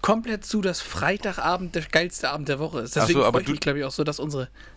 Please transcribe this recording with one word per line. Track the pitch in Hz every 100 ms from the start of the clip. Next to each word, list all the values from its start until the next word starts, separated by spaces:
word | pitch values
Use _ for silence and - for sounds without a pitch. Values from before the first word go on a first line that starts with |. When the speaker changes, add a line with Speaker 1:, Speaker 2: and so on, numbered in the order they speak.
Speaker 1:
komplett | - 226 233 214
zu, | - 214
dass | 190 170
Freitagabend | - - 165 202 208 175 151 180 180
der | 165
geilste | 156 160 175 - 135
Abend | 151 151
der | 139
Woche | 160 120
ist. | 113 -
Speaker 2:
Ach |
so, | 113
Speaker 1:
Deswegen | 131
Speaker 2:
aber | 113
Speaker 1:
freue | 110
ich | 104
Speaker 2:
du |
Speaker 1:
mich, | 143
glaube | 151 143
ich, |
auch | 135
so, | -
dass | 147 147
unsere, | 151 143 127 - -